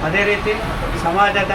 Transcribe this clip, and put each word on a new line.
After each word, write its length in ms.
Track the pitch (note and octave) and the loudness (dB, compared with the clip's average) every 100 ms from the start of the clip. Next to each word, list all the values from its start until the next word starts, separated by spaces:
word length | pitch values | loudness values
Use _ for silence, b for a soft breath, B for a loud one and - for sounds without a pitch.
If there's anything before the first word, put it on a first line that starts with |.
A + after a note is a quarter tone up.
| D#3+ | 0
ಅದೇ 160 | F#3+ | 0
ರೀತಿ 280 | G3+ G3+ G#3 G#3+ - - - - | 0 0 0 -2 -4 -4 -4 -2
ಸಮಾಜದ 500 | E3+ F3+ G3+ G3+ F#3+ | 0 2 2 2 0